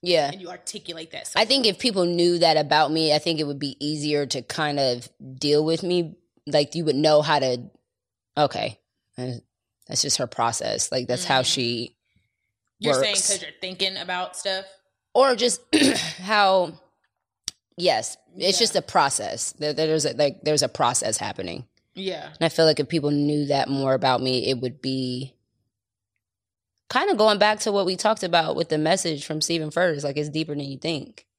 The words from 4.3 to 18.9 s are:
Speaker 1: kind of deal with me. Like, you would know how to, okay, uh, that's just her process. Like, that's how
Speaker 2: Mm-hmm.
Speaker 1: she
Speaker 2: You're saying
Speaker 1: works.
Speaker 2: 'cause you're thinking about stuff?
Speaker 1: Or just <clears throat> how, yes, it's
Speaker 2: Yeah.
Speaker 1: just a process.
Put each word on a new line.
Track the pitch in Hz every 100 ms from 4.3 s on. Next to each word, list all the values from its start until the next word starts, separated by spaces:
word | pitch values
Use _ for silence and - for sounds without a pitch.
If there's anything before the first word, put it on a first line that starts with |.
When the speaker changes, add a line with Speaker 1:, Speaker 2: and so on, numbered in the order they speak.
| 135
Speaker 1:
kind | 120 - 151 143
of | 135 123 - _ 131 131
deal | 147 147
with | 156 160
me. | 180 180 165 - _ _ -
Like, | 147 147
you | 165
would | 156 135
know | 156 151
how | 147 151
to, | 135 123 123 _ _ _ _ _ _ -
okay, | 147 - 110 - _ _ _ -
uh, | 127 120 _ _ _ _ _
that's | -
just | 143 -
her | 123
process. | - 117 117 - 113 -
Like, | 127 127
that's | 123
how | - 135
Speaker 2:
Mm-hmm. |
Speaker 1:
she | 131 - 120 120 120 _ _ _ _ _ _ _ _ _
Speaker 2:
You're | 214
saying | 131 214
Speaker 1:
works. | 202 -
Speaker 2:
'cause | 196
you're | 160 -
thinking | 185 185 190 190
about | 175 180 185 -
stuff? | 202 190 196 - _ _ _
Speaker 1:
Or | - 269 247
just | 240 - _
<clears throat> | 311 277 254 160 -
how, | 185 214 196 190 175 165 _ _ _ _ _ _ - - _ -
yes, | 175 120 - - _ 180
it's | 175 196
Speaker 2:
Yeah. |
Speaker 1:
just | 226 196
a |
process. | -